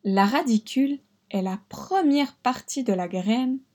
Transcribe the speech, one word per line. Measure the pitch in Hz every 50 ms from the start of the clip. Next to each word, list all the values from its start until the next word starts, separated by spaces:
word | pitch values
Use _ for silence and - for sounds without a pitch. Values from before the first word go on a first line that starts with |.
| -
La | 202 190 196 196
radicule | 208 247 302 339 262 226 214 - - - 262 277 277 285 269 _ _ _ _ _ _
est | - 196
la | 185 190 185 - _ _
première | - - - - 370 392 349 285 277 285 285 269 _
partie | _ - 247 254 - - - - 285 254
de | 240 196
la | 180 180
graine | 175 190 185 180 208 226 247 262 254 262 262 _ _